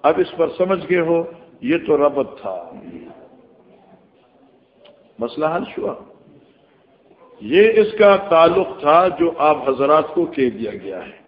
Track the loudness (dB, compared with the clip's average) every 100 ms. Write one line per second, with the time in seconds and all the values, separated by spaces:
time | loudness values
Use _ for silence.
0 | 0 0 -2 -2 -4 -2 -2 -2 -2 -2
1 | 0 -2 -2 -12 -20 -12 -4 -4 0 2
2 | 2 0 -6 -8 -12 -12 -14 -20 -20 -20
3 | -20 -20 -20 _ _ _ _ _ _ _
4 | _ _ _ _ _ _ _ _ _ _
5 | _ -10 -10 -4 -4 -4 -8 -8 -8 -10
6 | -18 -20 _ -20 _ _ _ _ _ _
7 | _ _ -20 -18 0 4 4 4 0 4
8 | 4 4 4 4 6 4 -2 -2 2 4
9 | 4 0 -4 0 0 0 -2 -2 2 2
10 | 2 -4 -4 -2 -2 -2 -10 -10 -12 -14
11 | -14 -20